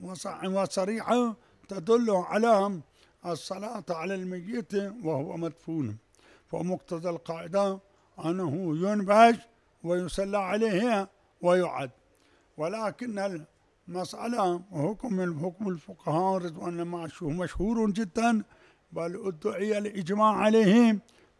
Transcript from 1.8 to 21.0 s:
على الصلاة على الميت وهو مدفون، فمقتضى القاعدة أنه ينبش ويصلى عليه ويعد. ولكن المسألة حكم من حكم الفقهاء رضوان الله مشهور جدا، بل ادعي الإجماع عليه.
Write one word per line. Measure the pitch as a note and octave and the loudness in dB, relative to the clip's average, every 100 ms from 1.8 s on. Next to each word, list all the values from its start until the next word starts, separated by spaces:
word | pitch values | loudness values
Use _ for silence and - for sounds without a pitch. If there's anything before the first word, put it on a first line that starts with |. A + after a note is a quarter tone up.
| D#3+ A#3 A#3 | 2 4 4
على | F#3+ E3 F#3 A#3 G#3+ G3 F#3 - _ _ _ F3 | 2 2 2 4 4 4 -4 -10 _ _ _ -8
الصلاة | E3 - F#3+ G#3 A3+ F3 | -8 -8 -10 -8 -8 -6
على | E3 E3+ G3 | -6 -4 -6
الميت | F#3 F3+ F3 A#3+ - G3 | -6 -8 -8 -8 -4 -4
وهو | G3+ A3+ D#3+ D3 D3 E3 | -4 -6 -4 -2 -4 -6
مدفون، | E3 D3+ - D#3+ B2 G#2+ _ _ _ - _ | -8 -8 -8 -4 -4 -6 _ _ _ -20 _
فمقتضى | E3 F3 F3+ - E3+ F3 | -6 -4 -6 -6 -8 -6
القاعدة | E3 - E3 E3+ G3 G3+ F#3+ - _ _ - D#3+ | -6 -8 -10 -4 0 0 -2 -10 _ _ -8 -4
أنه | F#3 F3 D3 F#3 D#3 | -2 -2 -2 -2 0
ينبش | F#3+ G#3 F#3+ G#3 A#3 A#3 - _ _ _ | 0 0 4 8 8 6 -2 _ _ _
ويصلى | E3 F3+ F3+ - G3 G3+ | -4 -2 -2 -4 -2 -2
عليه | F#3 G#3 A3+ F#3 B3 G#3 F#3+ _ _ _ | 0 0 2 2 2 0 -2 _ _ _
ويعد. | F3 F3+ E3+ C3 C3+ - _ _ _ _ _ - | 2 4 2 -2 -8 -12 _ _ _ _ _ -8
ولكن | D#3 G#3+ G#3+ - B3 G3+ G3 F3 D#3 _ _ _ - | -6 -4 -6 -6 -8 -4 -4 -6 -12 _ _ _ -12
المسألة | F3 F3+ - A3 A#3+ F#3+ F3 F#3 | -8 -8 -6 -4 0 0 0 -4
حكم | F3 D3+ G#3+ B3+ | -4 -4 -4 -4
من | F#3 F3+ D#3 | -2 -2 -2
حكم | F3 E3+ G#3 | -6 -6 -6
الفقهاء | F3 - F#3 - D3+ F#3+ F#3+ | -6 -10 -12 -4 0 2 0
رضوان | F3 D#3+ F3 E3+ | -2 -8 -8 -6
الله | E3+ E3+ E3 - | -6 -8 -10 -8
مشهور | E3 F3+ F3 - F#3+ A3+ A3 | -4 -4 -4 -2 -2 0 0
جدا، | G3 G#3+ A#3 A#3 A3 - _ _ _ _ | 0 -4 0 2 2 -2 _ _ _ _
بل | D#3+ E3 F#3 G3+ | -8 -6 -6 -6
ادعي | D#3 G#3 F#3+ G#3 G#3 | -4 -4 -2 -2 -2
الإجماع | G#3 G3 E3 G3+ G#3+ G#3 | -4 -6 -2 2 4 4
عليه. | G#3+ A3 G#3 A3 A#3 G#3 | 6 6 8 8 8 4